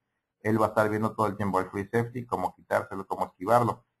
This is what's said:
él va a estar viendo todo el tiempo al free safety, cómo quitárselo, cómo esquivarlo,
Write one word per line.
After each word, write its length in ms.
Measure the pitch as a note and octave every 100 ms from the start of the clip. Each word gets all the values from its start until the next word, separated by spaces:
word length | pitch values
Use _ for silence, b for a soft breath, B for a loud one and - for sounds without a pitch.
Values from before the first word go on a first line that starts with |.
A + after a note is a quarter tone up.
| _ _ _ _
él 200 | G#2+ G#2+
va 60 | G#2+
a 20 |
estar 200 | A2 G#2+
viendo 260 | G#2+ A2 A2+
todo 100 | G#2+
el 120 | G2
tiempo 200 | G2+ F#2
al 120 | F#2
free 160 | G2+ G2
safety, 340 | A#2 A#2 B2 A#2+
cómo 280 | F#2 F2+ -
quitárselo, 500 | - G2+ G2 F#2+ -
cómo 180 | F#2 F2+
esquivarlo, 580 | - F#2 A#2+ A#2 - _ _